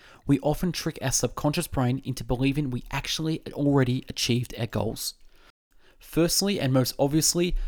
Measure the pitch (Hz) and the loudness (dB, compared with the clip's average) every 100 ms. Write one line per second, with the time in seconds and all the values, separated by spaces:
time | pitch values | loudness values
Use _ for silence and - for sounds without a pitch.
0 | - - - 143 147 151 180 160 - - | -20 -16 0 2 2 0 -2 -2 -6 -4
1 | 131 - 120 - 147 151 165 - 123 131 | -2 0 -2 0 -2 0 -2 0 0 0
2 | - 127 113 123 135 139 143 123 - 135 | -4 -8 -4 0 2 0 -2 -4 -6 -8
3 | - - 160 160 - - 143 139 123 127 | -6 -4 -2 -4 -6 -2 2 4 4 0
4 | - - - 123 120 - 117 110 104 117 | -4 -6 0 0 0 -6 -4 -2 -4 -4
5 | - - - - - _ _ _ - _ | -8 -10 -20 -20 -20 _ _ _ -20 _
6 | - 151 170 - 196 202 127 131 127 - | -4 0 2 4 2 2 4 4 2 2
7 | 143 156 151 170 180 - | 2 4 2 2 0 0